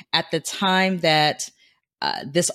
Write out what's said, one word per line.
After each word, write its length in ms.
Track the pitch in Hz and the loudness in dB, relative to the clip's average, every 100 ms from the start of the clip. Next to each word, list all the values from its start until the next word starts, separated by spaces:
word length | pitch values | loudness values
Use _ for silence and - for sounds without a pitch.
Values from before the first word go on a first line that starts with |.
| - | -4
at 180 | 160 165 | -4 -2
the 100 | 165 | -4
time 580 | - - 196 185 190 185 | -6 -4 0 2 2 2
that, 500 | 165 156 151 - - - _ _ _ _ | 2 4 2 0 -8 -14 _ _ _ _
uh, 180 | - - - | -4 -4 -2
this 200 | 147 170 | 0 0